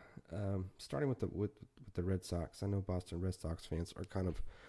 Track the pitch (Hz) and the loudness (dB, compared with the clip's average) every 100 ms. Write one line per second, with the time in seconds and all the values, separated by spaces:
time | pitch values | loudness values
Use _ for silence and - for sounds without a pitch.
0 | - - - 87 98 98 92 - - 143 | -14 -16 -6 -2 2 2 0 -6 -4 2
1 | 143 127 - - 104 - - - 143 - | 2 2 0 2 0 -2 -18 -16 -8 0
2 | 90 92 - 87 78 - 98 98 95 90 | 4 2 2 0 0 -2 0 2 2 0
3 | - 87 92 - - 85 - 80 87 - | 0 0 0 0 -2 -4 0 0 0 -4
4 | - 98 92 82 - - | -2 2 2 2 0 -4